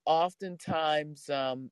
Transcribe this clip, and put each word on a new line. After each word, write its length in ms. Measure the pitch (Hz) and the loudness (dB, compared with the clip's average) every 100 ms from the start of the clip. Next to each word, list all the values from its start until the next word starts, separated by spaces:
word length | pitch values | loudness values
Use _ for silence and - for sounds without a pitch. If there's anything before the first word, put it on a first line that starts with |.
| - | 2
oftentimes, 1200 | 160 180 - 190 175 - 170 156 151 151 151 - | 4 2 -2 -10 -10 -4 0 2 2 0 -8 -4
um, 400 | 139 131 131 131 | -2 0 -2 -8